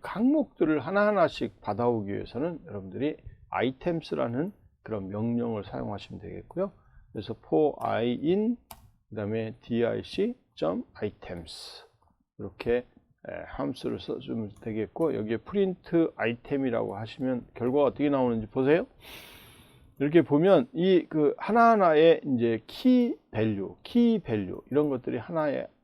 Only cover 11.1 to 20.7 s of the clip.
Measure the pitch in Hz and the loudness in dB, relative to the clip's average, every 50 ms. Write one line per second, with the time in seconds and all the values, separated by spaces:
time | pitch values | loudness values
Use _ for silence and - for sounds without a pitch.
11.1 | - _ - - 92 87 82 - - - - - - - - _ _ _ _ _ | -8 _ -14 -12 -12 -12 -12 -14 -16 -16 -16 -18 -20 -20 -20 _ _ _ _ _
12.1 | _ _ _ _ _ _ 104 98 - _ - 120 120 123 123 _ _ _ _ _ | _ _ _ _ _ _ -14 -12 -12 _ -2 0 0 0 0 _ _ _ _ _
13.1 | _ _ _ - 87 87 82 - - - 139 143 127 - - 127 117 104 - - | _ _ _ -14 -12 -12 -12 -12 -8 -6 -6 -6 -6 -6 -6 -6 -6 -6 -8 -8
14.1 | - - 127 135 127 117 110 101 104 - - 117 107 110 107 98 _ - 165 156 | -10 -10 -8 -8 -6 -6 -6 -8 -12 -12 -12 -8 -4 -4 -6 -6 _ -4 -2 -2
15.1 | 127 107 110 107 113 110 - - - 208 196 190 185 - _ - 170 170 165 - | -2 -4 -4 -4 -4 -6 -6 -4 -2 0 0 0 -2 -6 _ -2 2 2 2 2
16.1 | - - 104 113 117 120 _ - 143 139 135 131 113 113 113 104 98 98 113 110 | 0 -4 -4 -4 -4 -6 _ -6 -4 -2 -2 -2 -2 -2 -4 -4 -6 -10 -10 -12
17.1 | - - 131 131 127 120 - - _ - 117 123 127 147 143 127 107 - 139 147 | -10 -6 -4 -4 -4 -4 -8 -12 _ -6 -4 0 2 2 2 2 2 0 0 0
18.1 | 143 135 127 123 117 113 107 107 - 131 131 135 151 175 247 - _ _ - - | 2 2 2 0 0 -2 -4 -4 -4 0 4 4 4 4 2 -2 _ _ -20 -20
19.1 | - - - - - - - - - - - _ _ - _ - _ _ 135 147 | -20 -20 -20 -20 -20 -20 -20 -20 -20 -20 -20 _ _ -20 _ -20 _ _ -2 4
20.1 | 151 175 151 - 143 147 165 196 196 160 123 - | 6 6 6 6 4 4 6 6 6 6 4 2